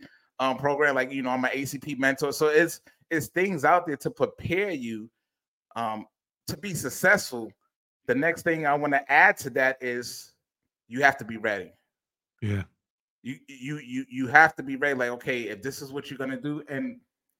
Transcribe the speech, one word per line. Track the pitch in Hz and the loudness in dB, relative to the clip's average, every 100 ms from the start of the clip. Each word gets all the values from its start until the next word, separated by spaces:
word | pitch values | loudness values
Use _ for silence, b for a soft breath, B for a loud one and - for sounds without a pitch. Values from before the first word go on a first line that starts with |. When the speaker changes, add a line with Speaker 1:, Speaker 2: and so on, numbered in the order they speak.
| B B B - | B B B -2
Speaker 1:
um, | 131 120 | -2 0
program. | 143 143 147 | 0 2 4
Like, | 131 131 | 2 0
you | 139 | -2
know, | 127 | -2
I'm | 127 | 0
an | 127 | 0
A | 131 | -2
C | 135 139 | -6 -8
P | 151 | -8
mentor. | 131 135 135 143 | 0 0 2 -2
So | - 151 | 2 4
it's, | 156 165 - b b b | 6 4 0 b b b
it's | 160 - | -4 -2
things | 170 196 165 | -2 0 2
out | 147 - 165 | 2 2 0
there | 139 | -6
to | 151 | -6
prepare | - 123 - - 180 202 | -2 -4 -4 -4 -2 -2
you, | 151 117 110 113 _ _ _ _ _ _ 113 | -6 -8 -10 -12 _ _ _ _ _ _ -6
um, | 113 107 - _ _ _ - | -6 -6 -10 _ _ _ -14
to | - | -12
be | 208 | -8
successful. | 160 127 - 180 202 - 120 110 - _ _ _ _ - | -6 -8 0 4 4 2 -10 -12 -16 _ _ _ _ -2
The | |
next | 127 160 165 | 2 2 0
thing | 170 160 151 | 0 0 2
I | |
wanna | 147 143 139 - | 2 2 0 4
add | 147 190 - | 6 6 4
to | 139 | -2
that | 127 131 131 | 0 2 0
is | 127 123 120 - - _ _ _ _ _ - | -4 -6 -8 -14 -18 _ _ _ _ _ -10
you | 123 | 2
have | 139 - | 4 2
to | |
be | 110 113 | -6 -4
ready. | 110 101 82 _ _ _ _ _ _ - | -2 -2 -6 _ _ _ _ _ _ -8
Speaker 2:
Yeah. | 104 101 85 _ _ _ _ _ | -4 -4 -6 _ _ _ _ _
Speaker 1:
You, | 117 135 - | -14 -12 -14
you, | 135 131 151 | -14 -10 -10
you, | 120 127 135 | -8 -8 -6
you | 127 123 | -4 4
have | 147 160 - | 8 8 4
to | |
be | 135 131 | -8 -2
ready. | 143 | 0
Like, | 127 120 | 0 -2
okay, | 120 - 123 | -4 -4 -4
if | 107 101 | -4 -8
this | 135 135 | -8 -10
is | 139 | -10
what | 139 - | -10 -10
you're | 135 | -8
gonna | 131 127 | -8 -6
do, | 147 151 151 | -6 -8 -8
and | 135 127 - _ _ _ | -6 -6 -10 _ _ _